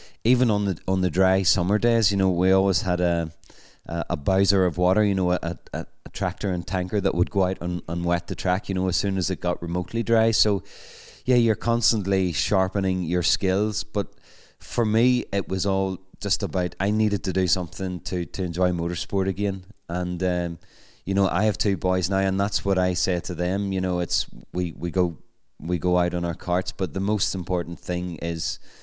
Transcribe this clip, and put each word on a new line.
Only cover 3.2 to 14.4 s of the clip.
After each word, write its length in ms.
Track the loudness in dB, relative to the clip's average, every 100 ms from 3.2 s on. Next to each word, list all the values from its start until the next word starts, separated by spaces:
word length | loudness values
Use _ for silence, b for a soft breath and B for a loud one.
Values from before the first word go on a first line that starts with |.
| -2 -8 b b b b -8
a, 180 | -6 -4
a 60 | -2
bowser 480 | 2 2 4 4 2
of 120 | 2
water, 260 | 2 4
you 120 | 2 2
know, 160 | 0
a, 260 | 0 -2 -8 -8
a, 120 | -8 -8 -12 -12
a 40 |
tractor 400 | -4 -4 -2 -2
and 140 | -2 -2
tanker 360 | -4 -2 0
that 140 | 0 2
would 160 | 2
go 140 | 2 0
out 120 | 0
and, 220 | -4 -4 -4
and 160 | -4 0
wet 220 | 0 -2
the 80 | -4
track, 340 | 0 0 0
you 60 | -2
know, 120 | 0
as 80 | 0
soon 220 | 0 0
as 140 | -2
it 100 | -2
got 200 | -2 -2
remotely 420 | -2 -4 -2 -4
dry. 260 | 2 2 4
So, 340 | 2 2 0 B B B B B B 2
yeah, 100 | 4
you're 200 | 4 2
constantly 800 | 0 2 2 0 2 2 2
sharpening 680 | -2 0 2 2 0 0 0
your 200 | 0 0
skills. 600 | 0 0 2 2 0 -2
But 300 | -4 -4 -4 -8 b b